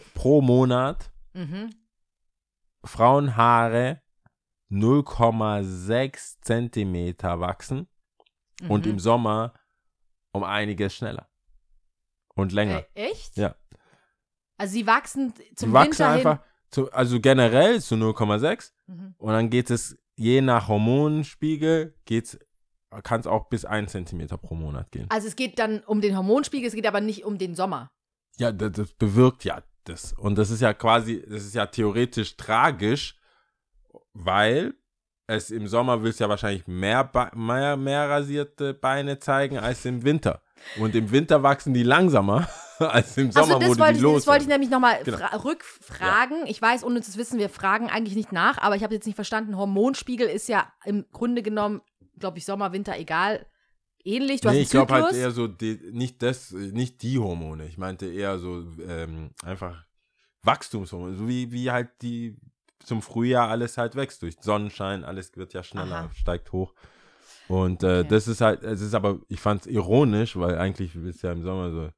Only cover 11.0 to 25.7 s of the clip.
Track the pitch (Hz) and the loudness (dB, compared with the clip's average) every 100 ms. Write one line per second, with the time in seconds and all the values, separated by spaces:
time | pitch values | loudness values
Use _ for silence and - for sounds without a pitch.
11 | 113 - - _ _ _ _ _ _ _ | -10 -10 -16 _ _ _ _ _ _ _
12 | _ _ _ - 98 98 104 95 - - | _ _ _ -4 0 0 0 -2 -6 -8
13 | 220 - - - 104 - _ _ _ _ | -8 -8 -10 -4 -4 -4 _ _ _ _
14 | _ _ _ _ _ - 196 208 214 233 | _ _ _ _ _ -10 -6 -2 2 2
15 | - 269 262 - - - 113 123 143 - | 0 -6 -6 -6 -16 -6 4 6 6 4
16 | 311 156 151 147 - _ _ - 135 - | 4 4 4 0 -4 _ _ -4 -2 0
17 | 123 123 131 131 120 123 180 233 - 110 | 0 4 6 6 6 6 6 4 0 0
18 | 110 107 107 104 143 220 - _ - 175 | 0 2 0 2 0 -2 -8 _ -20 -18
19 | 190 185 107 110 113 120 123 120 - - | -18 -10 -2 0 2 2 0 -2 -4 -14
20 | _ - 110 131 135 120 98 104 110 131 | _ -4 2 4 4 2 2 2 2 2
21 | 151 151 147 - 156 151 160 165 156 - | 2 0 -4 -6 -4 0 2 2 0 -10
22 | - 113 113 - _ _ _ _ _ 98 | -4 -2 -2 -10 _ _ _ _ _ -16
23 | - 117 - 107 - 117 - 107 104 98 | -4 -4 0 -2 -2 -6 -4 -4 -4 -8
24 | 87 87 76 85 - 82 78 73 - - | -10 -10 -10 -10 -10 -10 -8 -10 -10 -12
25 | - 220 214 - 254 208 220 | -6 -4 -4 -6 -6 -4 -4